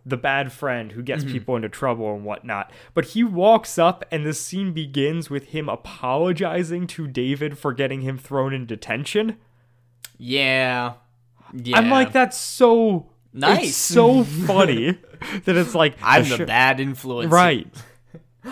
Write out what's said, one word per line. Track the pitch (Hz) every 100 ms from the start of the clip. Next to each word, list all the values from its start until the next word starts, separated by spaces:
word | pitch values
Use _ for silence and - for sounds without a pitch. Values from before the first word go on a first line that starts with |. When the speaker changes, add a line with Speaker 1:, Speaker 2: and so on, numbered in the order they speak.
| 131
Speaker 1:
the | 127
bad | 135 139 135
friend | - 143 120 110
who | 110
gets | 123 135
Speaker 2:
Mm-hmm. | 135
Speaker 1:
people | 127 107 120
into | 110
trouble | - 135 117 107
and | 104
whatnot, | 104 104 120 101 98 - -
but | - -
he | 220
walks | 240 175 196 226 - -
up | 170 180 -
and | 160
this | 151 151
scene | - 185 196
begins | 160 147 139 139 165 160
with | 143 135
him | 156 147
apologizing | 104 - - 127 135 175 160 180 170 170 175 175
to | - 151
David | 127 127 139 151 143
for | 147
getting | 123 135 135
him | 131 131
thrown | - 139 135
in | 135
detention. | 120 110 - 117 139 214 226 220 _ _ _ _ _ _ - -
Speaker 2:
Yeah. | 120 135 135 131 127 123 123 117 _ _ _ _ - 131 120
Speaker 1:
I'm | 160 226
like, | 262 254
Speaker 2:
Yeah. |
Speaker 1:
"That's | 262 254 -
so | - - 247 233 220 185 - _ _
Speaker 2:
Nice. | - 143 202 190
Speaker 1:
it's | -
so | - 170 233 262
Speaker 2:
<laughs> | 226 151 180
Speaker 1:
funny | 190 185 117 131 185 - - - 208
that | 180 175
it's | 165
like, | 170 156 -
Speaker 2:
"I'm | - 139
Speaker 1:
the | 123 123
Speaker 2:
the |
Speaker 1:
sh-" | -
Speaker 2:
bad | 113 131 135
influence." | 139 131 131 120 160
Speaker 1:
Right. | 170 180 131 - - - _ _ 165 _ _ 240